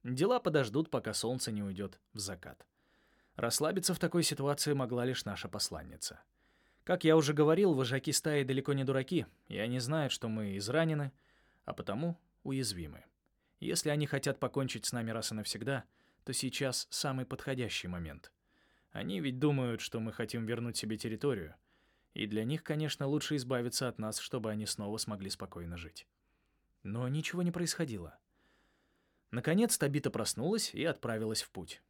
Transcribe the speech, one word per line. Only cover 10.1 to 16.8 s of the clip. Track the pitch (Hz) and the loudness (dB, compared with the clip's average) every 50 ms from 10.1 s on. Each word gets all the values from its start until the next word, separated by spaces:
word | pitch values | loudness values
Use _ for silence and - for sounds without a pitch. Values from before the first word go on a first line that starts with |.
что | - - - 113 | -2 -2 -2 -2
мы | 110 110 107 101 98 | -2 -2 -2 -2 -2
изранены, | 98 101 110 127 156 165 160 156 147 143 135 - _ _ _ _ _ _ _ _ _ _ | -2 -2 2 2 4 4 4 2 0 -2 -4 -6 _ _ _ _ _ _ _ _ _ _
а | - - | -10 -8
потому | - 127 - - 120 160 170 170 - _ _ _ _ _ | -6 -4 -4 -2 -2 -2 -2 -2 -4 _ _ _ _ _
уязвимы. | 139 135 135 131 107 101 87 82 76 73 76 - _ _ _ _ _ _ _ _ _ _ _ | -4 -2 -2 -2 -2 -4 -6 -6 -8 -10 -14 -20 _ _ _ _ _ _ _ _ _ _ _
Если | - 127 156 170 - 156 | -4 -2 -2 0 0 0
они | 147 151 151 | 0 0 0
хотят | 139 - 139 - 139 135 - | 0 0 0 0 0 -2 0
покончить | - 127 - 143 135 123 - 113 - | -2 -2 0 0 -2 -2 -4 -4 -4
с | - | -4
нами | - 120 113 113 | -2 -2 -2 -2
раз | 113 113 110 - | -2 -2 -4 -4
и | 113 | -4
навсегда, | 107 104 - - 104 107 123 139 123 - _ _ _ _ _ _ _ _ - | -4 -6 -6 -6 -4 -2 -2 -2 -2 -4 _ _ _ _ _ _ _ _ -6
то | 131 | -4
сейчас | - - 131 123 - 143 131 123 - | -2 -2 -2 -2 0 -2 0 0 -2